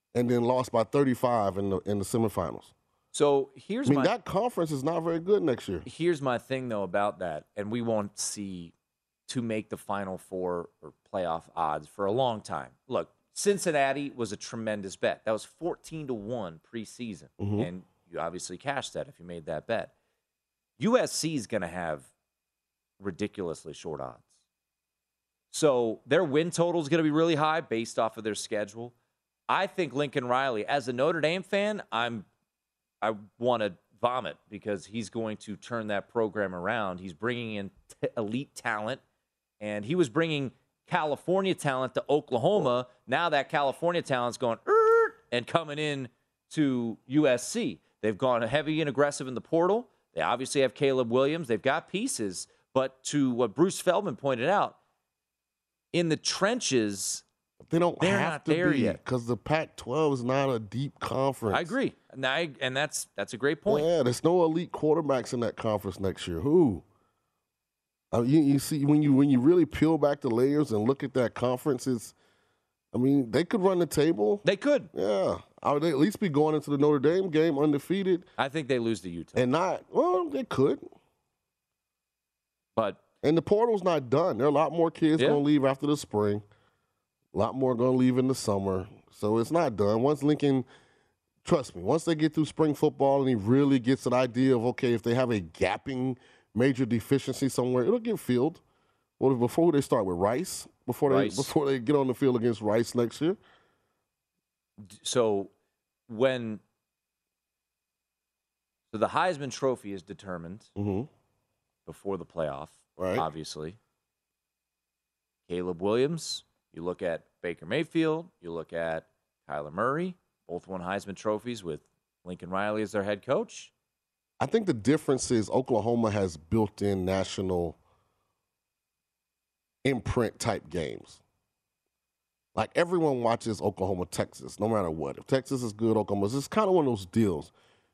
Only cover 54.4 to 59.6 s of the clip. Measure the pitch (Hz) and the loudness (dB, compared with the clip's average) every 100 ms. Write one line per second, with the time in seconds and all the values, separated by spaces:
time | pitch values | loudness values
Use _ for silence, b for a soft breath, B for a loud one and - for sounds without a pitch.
54.4 | 135 196 135 - _ _ _ _ _ _ | 0 0 0 -6 _ _ _ _ _ _
55.4 | _ _ _ _ _ 165 170 147 - - | _ _ _ _ _ 0 2 0 -2 0
56.4 | 196 247 - 131 107 98 - - - _ | 0 0 0 2 2 -2 -6 -8 -12 _
57.4 | _ - - 165 175 - 175 196 156 151 | _ -20 -4 0 0 2 0 2 0 -2
58.4 | - 156 180 131 98 78 - 127 117 120 | -2 2 2 2 0 -2 -4 -4 -2 -4
59.4 | - 156 | 0 -2